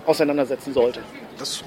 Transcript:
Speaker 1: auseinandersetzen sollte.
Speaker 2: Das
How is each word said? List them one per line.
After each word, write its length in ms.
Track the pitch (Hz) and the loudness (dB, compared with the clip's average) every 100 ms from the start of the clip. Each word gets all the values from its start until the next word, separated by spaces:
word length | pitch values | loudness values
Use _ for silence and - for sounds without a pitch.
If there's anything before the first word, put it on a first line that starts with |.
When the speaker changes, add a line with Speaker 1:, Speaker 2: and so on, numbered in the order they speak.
| - | 0
Speaker 1:
auseinandersetzen 680 | 156 147 143 131 131 143 | 4 4 2 0 -2 -2
sollte. 280 | 131 120 120 - - - - | 2 2 2 -12 -16 -16 -10
Speaker 2:
Das 240 | 139 - | -8 -8